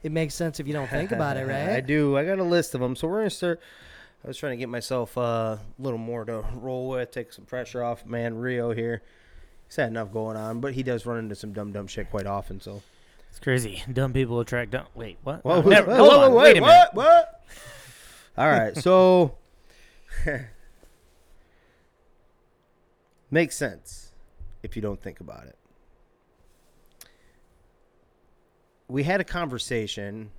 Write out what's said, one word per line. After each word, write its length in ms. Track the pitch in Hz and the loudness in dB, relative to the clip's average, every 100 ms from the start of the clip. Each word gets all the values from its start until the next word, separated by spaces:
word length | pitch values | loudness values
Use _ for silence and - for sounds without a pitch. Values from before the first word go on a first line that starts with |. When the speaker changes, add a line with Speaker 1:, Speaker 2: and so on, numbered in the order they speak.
Speaker 1:
it 80 | 156 | -6
makes 240 | 160 156 | -4 -6
sense 240 | - 170 151 | -4 -6 -6
if 80 | 143 | -8
you 60 | |
don't 140 | 151 131 | -8 -6
think 220 | 139 190 | -6 -6
about 240 | 196 147 | -4 -4
it, 100 | 135 | -4
Speaker 2:
<laughs> 20 | 135 | -6
Speaker 1:
right? 220 | 135 160 | -6 -4
Speaker 2:
I 120 | 214 | -4
do. 340 | 131 151 143 | -2 0 2
I 80 | 139 | 0
got 120 | 160 190 | -2 -2
a 60 | |
list 320 | 175 170 156 | 0 0 0
of 60 | 131 | -4
'em. 120 | 127 | -6
So 120 | 127 160 | -4 -6
we're 100 | 208 | -4
gonna 100 | 214 | -4
start. 280 | - 180 165 - - - - - _ | -4 -6 -6 -10 -20 -20 -20 -20 _
I 40 | - | -18
was 100 | 127 | -12
trying 140 | 147 | -10
to 60 | 120 | -8
get 120 | 123 | -8
myself, 480 | 120 - 127 113 - | -10 -6 -6 -6 -6
uh, 40 | |
a 380 | 120 117 113 110 - - | -4 -2 -4 -8 -14 -12
little 180 | 131 113 | -8 -8
more 280 | 113 120 | -8 -10
to 200 | 110 113 107 | -10 -8 -8
roll 360 | 117 127 127 127 | -8 -8 -8 -6
with, 200 | 127 120 | -8 -8
take 240 | 131 110 | -10 -14
some 120 | - | -20
pressure 380 | 98 127 113 123 | -12 -12 -10 -8
off, 220 | 120 120 | -8 -8
man, 320 | - 117 117 113 | -8 -6 -6 -6
Rio 340 | 123 123 120 | -6 -4 -4
here. 300 | 113 117 117 - _ _ - - - _ | -4 -6 -8 -12 _ _ -20 -20 -20 _
He's 80 | - | -6
had 120 | 120 | -4
enough 220 | 113 98 | -6 -8
going 260 | 110 110 110 | -8 -8 -8
on, 240 | 110 117 | -8 -8
but 120 | 139 | -8
he 80 | 127 | -6
does 240 | 127 120 117 | -6 -6 -6
run 100 | 117 | -8
into 160 | 110 | -10
some 180 | 117 107 | -12 -12
dumb, 180 | 104 104 | -10 -10
dumb 160 | 104 98 | -10 -12
shit 240 | - 98 | -12 -8
quite 160 | 107 98 | -8 -6
often, 320 | 101 - 101 | -8 -8 -14
so. 220 | - 101 - _ _ _ - | -14 -18 -20 _ _ _ -20
Speaker 3:
It's 80 | - | -10
crazy. 440 | 143 127 113 - - | -4 -4 -4 -12 -8
Dumb 220 | 127 135 | -4 -2
people 260 | 127 123 120 | -2 -2 -4
attract 320 | 113 123 113 | -4 -6 -6
dumb. 140 | 123 - | -10 -10
Wait, 220 | - 113 - | -16 -16 -12
what? 200 | - 156 | -12 -8
Speaker 2:
Whoa, 120 | 127 | 0
Speaker 3:
Uh, 60 | 175 | 4
Speaker 2:
whoa, 60 | 170 | 8
Speaker 3:
never, 220 | 208 190 | 6 6
Speaker 2:
whoa, 60 | 247 | 8
Speaker 3:
hold 140 | 285 | 10
Speaker 2:
whoa, 100 | 285 269 | 10 8
Speaker 3:
on. 60 | |
Speaker 2:
wait, 100 | 240 | 10
Speaker 3:
Wait 140 | 294 196 | 10 10
a 40 | |
minute. 280 | 277 349 349 | 10 10 8
Speaker 2:
what? 20 | |
What? 460 | 196 294 339 330 - - - - - - - - - _ - | 4 6 6 4 -12 -20 -20 -20 -20 -20 -20 -20 -20 _ -2
All 100 | 151 | 2
right, 300 | 131 107 151 | 2 0 -2
so 600 | 175 185 185 185 156 - _ _ _ _ - _ - - | 4 6 6 6 2 -2 _ _ _ _ -20 _ -10 -4
<laughs> 140 | 156 135 120 - - _ _ _ _ _ _ - _ _ _ _ _ _ _ _ _ _ _ _ _ _ _ _ _ _ _ | -4 -4 -10 -20 -20 _ _ _ _ _ _ -20 _ _ _ _ _ _ _ _ _ _ _ _ _ _ _ _ _ _ _
makes 240 | 143 165 - | -2 -2 -4
sense 540 | 131 80 - - - - - _ - - | -8 -10 -20 -20 -20 -20 -20 _ -18 -16
if 120 | - | -12
you 60 | 117 | -8
don't 200 | 104 98 | -8 -10
think 180 | 95 - | -14 -18
about 260 | 82 55 65 | -20 -20 -20
it. 100 | _ _ _ _ _ _ _ _ _ _ _ _ _ _ _ - _ _ _ _ _ _ _ _ _ _ _ _ _ _ _ _ _ - | _ _ _ _ _ _ _ _ _ _ _ _ _ _ _ -20 _ _ _ _ _ _ _ _ _ _ _ _ _ _ _ _ _ -8
We 160 | 131 | -4
had 160 | 143 196 | -2 -2
a 40 | |
conversation. 1040 | - 202 160 123 - 120 104 - 101 107 107 | -4 -6 -6 -8 -6 -6 -6 -10 -12 -12 -18